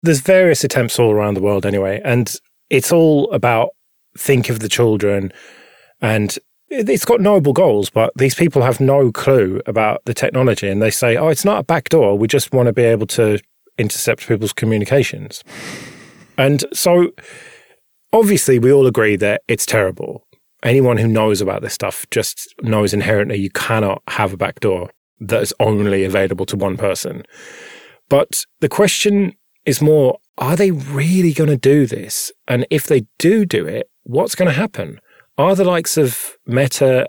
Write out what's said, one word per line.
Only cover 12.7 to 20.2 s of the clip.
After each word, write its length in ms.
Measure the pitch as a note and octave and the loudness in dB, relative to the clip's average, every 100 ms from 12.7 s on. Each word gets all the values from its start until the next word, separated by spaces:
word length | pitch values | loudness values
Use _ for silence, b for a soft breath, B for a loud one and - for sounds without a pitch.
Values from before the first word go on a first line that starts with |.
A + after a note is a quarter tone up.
be 100 | A#2+ | 2
able 240 | A#2 A2+ G#2 | 2 2 -2
to 320 | - A2 G#2 _ _ _ - | 0 0 0 _ _ _ -6
intercept 480 | G#2+ - - - - | -6 -4 -4 -4 -2
people's 260 | A2 G#2+ | -2 -2
communications." 920 | - A2 A2 G2+ C#3 C#3 - - - - B B B B B B B B - | -4 -2 -2 0 0 0 -6 -16 -18 -20 B B B B B B B B -2
And 260 | C3+ C#3+ C#3 | 0 2 -2
so, 360 | - F3+ F3 F3 - B B B B B B _ _ _ | -4 2 2 2 -2 B B B B B B _ _ _
obviously, 460 | A3 G#3+ G#3 - B2+ | 2 2 2 2 2
we 120 | B2 | 4
all 140 | C#3 C3 | 4 4
agree 300 | A#2 A2 G2+ | 2 0 0
that 260 | G2+ G#2+ - | 0 -2 -4
it's 180 | A2+ - | -6 -2
terrible. 600 | A2+ F#2+ F2+ - - | 0 0 -4 -12 -12